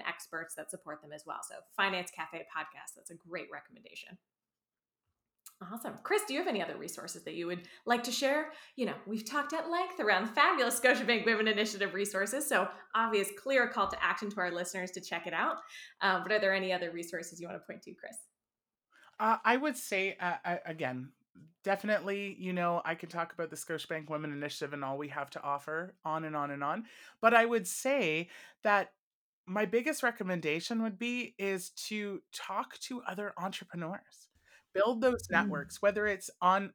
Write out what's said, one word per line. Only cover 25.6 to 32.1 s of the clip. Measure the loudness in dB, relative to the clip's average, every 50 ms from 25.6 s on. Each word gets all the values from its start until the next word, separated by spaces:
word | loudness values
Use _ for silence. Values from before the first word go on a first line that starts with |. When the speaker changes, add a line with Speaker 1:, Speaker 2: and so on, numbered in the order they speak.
| -4 -6 -6 -6 -6 -8 -12 _ -6
Speaker 2:
on | -4 -4 -2 -4
and | -2 -2
on | -2 -2 -2
and | -4 -2 -2
on. | -2 -2 -2 -6 -12 -16 -20 -20 -20 -8 4
But | 6 8 8
I | 8 8
would | 8 4 2 0
say | 0 -6 -2 0 2 2 4 4 2 2 0 -2 -4 -10 -20 -20 -20 -20 _ 2
that | 4 4 4 4 0 _ _ _ _ _ _ _ _ _ _ _
my | -4 0 0 0
biggest | 4 2 2 2 2 0 2 0
recommendation | 0 0 0 -2 -2 -2 0 2 0 0 0 0 -2 -2 0 0
would | -2 -2 -2
be | -2 -2 -2 -2 -4 -6 _
is | -4 -2 0 0 -2 -4 -8 _ -10 -8
to | -4 -4 -4 -4 -4